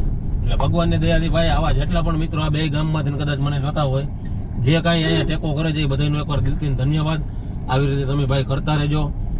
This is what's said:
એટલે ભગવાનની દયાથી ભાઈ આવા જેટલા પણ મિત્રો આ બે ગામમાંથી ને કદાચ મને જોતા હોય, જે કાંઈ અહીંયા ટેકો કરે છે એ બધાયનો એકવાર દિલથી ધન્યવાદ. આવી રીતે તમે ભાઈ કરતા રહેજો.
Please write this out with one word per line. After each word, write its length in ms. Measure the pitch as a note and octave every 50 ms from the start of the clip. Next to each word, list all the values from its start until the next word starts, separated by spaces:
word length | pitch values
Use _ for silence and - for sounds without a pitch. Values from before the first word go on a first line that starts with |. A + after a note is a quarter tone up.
| - - - - - - - - -
એટલે 120 | - -
ભગવાનની 420 | - - D#3+ E3 E3+ E3+ E3+ E3 D#3
દયાથી 320 | D#3 E3 E3+ D#3+ E3 D#3
ભાઈ 180 | D3+ E3 E3 -
આવા 240 | - - D#3+ D#3+
જેટલા 300 | - - - - F3+ E3
પણ 160 | D#3+ E3 E3 D#3
મિત્રો 240 | D#3 - - D3+
આ 80 | D#3 D3
બે 200 | D3 D3+ D#3+ D3+
ગામમાંથી 400 | C#3 D3+ D#3 D#3+ D#3 D#3 C#3+ C#3+
ને 80 | C#3+ C#3+
કદાચ 220 | D3 C#3+ D3 C3+
મને 200 | C#3 C#3+ C#3+ C#3
જોતા 240 | C3+ C#3+ D3 D#3 D3
હોય, 240 | C3+ C3 C3+ C#3+ - - - - - - - - - - -
જે 220 | A#2 C3 D#3+ E3
કાંઈ 220 | D#3+ E3+ E3+ E3 D#3+
અહીંયા 200 | D#3+ E3 D#3 D3+
ટેકો 300 | - D#3 D#3 - D#3 D3
કરે 200 | D3+ D#3+ D#3+ D3+
છે 60 | D3+
એ 60 | D#3
બધાયનો 360 | C3+ C3+ C3+ D3 D3 D3 D3
એકવાર 180 | D3 C#3+ C#3+ C3+
દિલથી 300 | C3+ C#3 D3 - D3+ D3
ધન્યવાદ. 520 | C3 B2 C3 C#3 D3+ D#3 D3+ D#3 D#3+ D#3 - - - - - - - - - -
આવી 180 | B2 C3+ C#3+ C#3
રીતે 180 | C#3 C#3 C3+
તમે 200 | C3 C#3 C#3+ C#3+
ભાઈ 180 | B2 C#3 C#3 B2+
કરતા 320 | - C3+ - C#3 D3+ D3+
રહેજો. 360 | D3 D3 D3 D3 D3 - - - - - - -